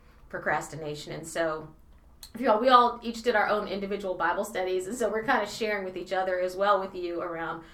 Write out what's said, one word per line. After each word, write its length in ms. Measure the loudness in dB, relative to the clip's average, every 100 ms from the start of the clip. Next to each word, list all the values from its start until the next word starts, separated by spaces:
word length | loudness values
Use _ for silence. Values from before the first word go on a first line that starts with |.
| -20 -20 -12
procrastination. 840 | -6 -2 -2 -2 -10 -8 -8 -8
And 120 | -10 -6
so, 440 | -2 -2 -2 -8 -18 -20 -20 -20 -20 -16 -2
if 60 |
you 100 | 2
all, 80 | 4
we 80 | 8
all 320 | 8 8 2
each 220 | -8 -4
did 140 | 0 2
our 100 | 4
own 220 | 2 0
individual 460 | -4 -4 -4 -4 -2
Bible 280 | 0 0
studies, 420 | -2 -2 -2 -2 -2
and 120 | -2
so 120 | -2
we're 140 | 0
kind 180 | 0 0
of 80 | 0
sharing 360 | -4 -4 -2 -4
with 100 | -8
each 160 | -4
other 260 | -2 0 0
as 160 | -2 0
well 200 | 4 2
with 120 | 0
you 280 | -6 -6 -4
around 420 | -6 -6 -6 -8 -12